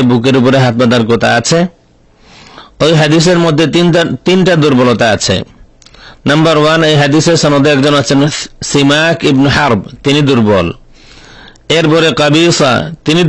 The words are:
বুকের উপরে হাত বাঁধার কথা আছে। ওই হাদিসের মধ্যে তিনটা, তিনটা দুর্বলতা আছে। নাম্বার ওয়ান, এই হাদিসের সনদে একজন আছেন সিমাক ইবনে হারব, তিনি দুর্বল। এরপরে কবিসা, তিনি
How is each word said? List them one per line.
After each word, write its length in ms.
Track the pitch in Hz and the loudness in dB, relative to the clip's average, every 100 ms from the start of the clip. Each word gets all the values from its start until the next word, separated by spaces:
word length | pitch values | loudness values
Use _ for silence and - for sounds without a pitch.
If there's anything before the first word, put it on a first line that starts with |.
| 127 | 2
বুকের 240 | 123 127 131 | 0 0 0
উপরে 180 | 123 131 | 2 2
হাত 100 | 127 117 | 0 0
বাঁধার 240 | 123 123 113 | 0 0 0
কথা 180 | 117 113 117 | -2 0 -2
আছে। 200 | - 165 180 _ _ _ _ _ - - - - - - | -2 -2 -2 _ _ _ _ _ -20 -20 -20 -20 -16 -4
ওই 80 | 147 160 | 0 2
হাদিসের 380 | 151 165 170 175 | 2 2 2 0
মধ্যে 200 | 170 147 147 | 0 0 0
তিনটা, 280 | 165 175 170 165 - - | 0 0 0 -2 -4 -2
তিনটা 260 | 185 180 170 | 0 2 2
দুর্বলতা 440 | 147 127 127 113 117 101 | 2 2 0 0 0 -2
আছে। 200 | - 95 - - - _ - - - - - | -2 -6 -6 -18 -20 _ -20 -20 -20 -10 -2
নাম্বার 300 | 147 160 151 | 0 2 2
ওয়ান, 180 | 151 160 156 | 2 0 0
এই 60 | 151 | 0
হাদিসের 340 | 143 151 170 165 | 0 0 0 0
সনদে 260 | 151 143 147 | 0 2 2
একজন 200 | 139 147 147 | 2 0 0
আছেন 200 | 127 139 147 - - - - | 0 0 0 -4 -14 -14 -4
সিমাক 460 | 147 139 151 165 165 147 | 0 2 0 0 -2 0
ইবনে 180 | 135 139 143 | 0 0 0
হারব, 240 | 139 104 - - | 0 -2 -6 -8
তিনি 160 | 139 147 139 | -2 0 0
দুর্বল। 380 | 127 107 98 85 - - - - - - - - - - 156 | 2 2 0 -2 -8 -20 -20 -20 -20 -20 -20 -20 -18 -4 -2
এরপরে 300 | 160 165 160 123 | 0 2 0 0
কবিসা, 520 | 147 156 170 165 143 113 78 165 | 0 2 2 2 0 0 -4 -8
তিনি 180 | - 165 | -4 0